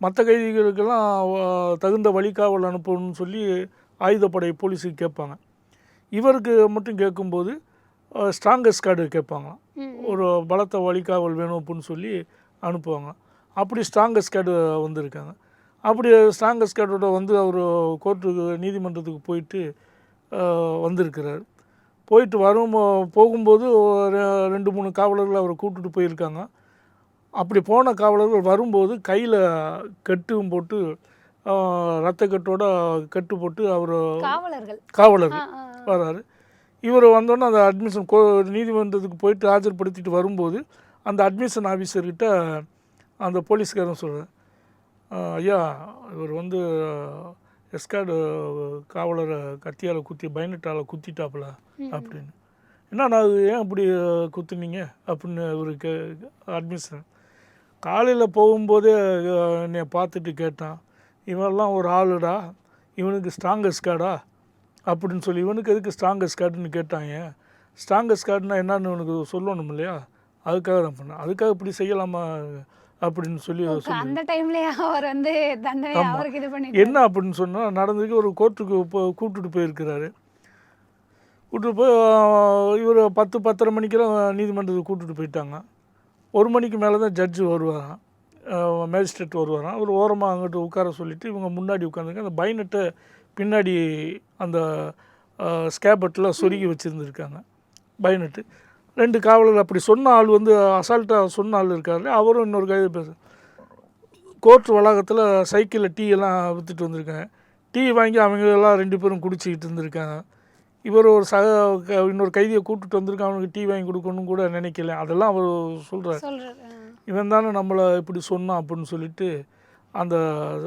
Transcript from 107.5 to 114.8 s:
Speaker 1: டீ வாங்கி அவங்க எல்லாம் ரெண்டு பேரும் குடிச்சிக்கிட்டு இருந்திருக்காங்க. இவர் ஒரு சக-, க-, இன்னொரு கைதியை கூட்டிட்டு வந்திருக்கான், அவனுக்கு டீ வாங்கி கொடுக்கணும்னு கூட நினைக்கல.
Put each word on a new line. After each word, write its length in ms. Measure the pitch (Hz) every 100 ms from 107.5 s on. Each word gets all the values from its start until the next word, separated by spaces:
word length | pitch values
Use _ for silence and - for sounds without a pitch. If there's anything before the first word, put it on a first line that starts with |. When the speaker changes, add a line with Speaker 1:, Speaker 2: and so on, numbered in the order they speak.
| _ _
Speaker 1:
டீ 200 | 247 262
வாங்கி 260 | 233 226 226
அவங்க 280 | 208 202 208
எல்லாம் 320 | 202 208 202
ரெண்டு 220 | 190 185
பேரும் 220 | 190 190
குடிச்சிக்கிட்டு 440 | 185 185 185 165 165
இருந்திருக்காங்க. 560 | 165 156 160 156 151 180 _ _ _ _ _
இவர் 240 | 226 220 220
ஒரு 180 | 214 196
சக-, 500 | 202 208 214 202 190 180
க-, 180 | 202
இன்னொரு 260 | 190 196 196
கைதியை 320 | 202 214 220 196
கூட்டிட்டு 260 | 220 190 196
வந்திருக்கான், 260 | 190 196
அவனுக்கு 280 | 196 196 185
டீ 140 | 208 202
வாங்கி 260 | 196 185
கொடுக்கணும்னு 320 | 185 180 185
கூட 260 | 180 185 180
நினைக்கல. 380 | 175 175 160